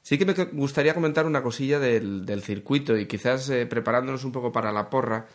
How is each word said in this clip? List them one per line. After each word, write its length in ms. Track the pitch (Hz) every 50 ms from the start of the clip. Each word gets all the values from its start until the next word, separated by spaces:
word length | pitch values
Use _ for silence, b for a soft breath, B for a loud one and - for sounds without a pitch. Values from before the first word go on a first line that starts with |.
Sí 160 | _ - 143
que 80 | 143 190
me 100 | 185 190
que-, 120 | 180 180
gustaría 480 | - - 151 139 139 139 156 143 151 160
comentar 320 | 175 165 156 151 160 156
una 160 | 160 156 139 127
cosilla 360 | 123 117 - 135 135 143 147
del, 460 | 139 127 117 110 104 98 101 95 92
del 180 | 101 104 104 95
circuito 540 | - 104 98 - - 139 143 139 139 117
y 100 | 110 101
quizás, 440 | 92 - 101 - 123 127 131 135 135
eh, 160 | 135 123 120
preparándonos 580 | 123 117 117 113 113 113 123 127 131 135 127 131
un 80 | 135 120
poco 180 | 131 120 120
para 220 | - 113 110 107 104
la 160 | 104 104 -
porra, 380 | - 131 123 117 110 113 113 B B